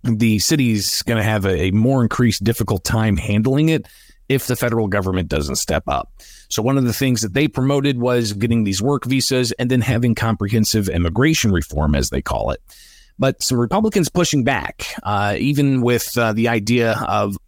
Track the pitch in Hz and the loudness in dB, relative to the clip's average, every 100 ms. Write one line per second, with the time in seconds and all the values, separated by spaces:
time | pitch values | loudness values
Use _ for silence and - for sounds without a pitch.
0 | 123 110 117 107 - 156 123 107 98 - | -2 2 2 2 2 2 2 0 -2 -4
1 | - 113 107 107 95 87 95 101 117 135 | -2 0 0 0 0 0 2 2 2 2
2 | 117 - 120 - 98 113 101 101 - 113 | 0 2 0 2 0 0 -2 -2 0 0
3 | 110 95 - 104 113 135 160 160 - - | 2 0 0 0 2 2 2 0 -4 -20
4 | - - _ 131 - 123 123 113 107 101 | -20 -20 _ -2 -2 -2 0 0 0 0
5 | 92 92 85 71 71 65 - 73 - 71 | 0 -2 -2 -2 -2 -4 -2 -2 -2 -4
6 | - - - - - - 113 139 123 110 | -6 -18 -20 -20 -8 -2 0 2 0 0
7 | 135 120 107 92 147 - 131 143 139 127 | 0 0 0 0 0 0 0 2 0 0
8 | 123 123 113 101 113 117 104 92 117 143 | 0 0 0 -2 0 2 0 0 0 -2
9 | 120 135 - 127 120 - 123 127 117 113 | 0 -2 0 0 -2 -2 0 0 2 0
10 | 120 110 117 104 101 113 104 110 98 85 | 2 0 0 -2 0 0 2 0 0 0
11 | 87 82 143 156 113 90 - 73 76 73 | 0 2 2 2 2 0 -2 -2 0 0
12 | 64 69 - 60 55 - _ - - - | 0 -4 -4 -4 -4 -6 _ -20 -20 -20
13 | - - 131 131 - 127 120 190 220 202 | -20 -4 -2 -2 -2 0 0 0 0 0
14 | 165 180 170 147 120 123 - - - - | 0 0 0 2 0 -2 -4 -10 -12 -8
15 | - 104 101 104 135 143 139 131 120 120 | -4 -2 0 0 0 2 2 2 2 0
16 | - - 113 107 117 117 104 120 117 107 | 0 -2 0 0 0 0 0 2 2 0
17 | 110 104 104 98 | -2 -2 -2 -6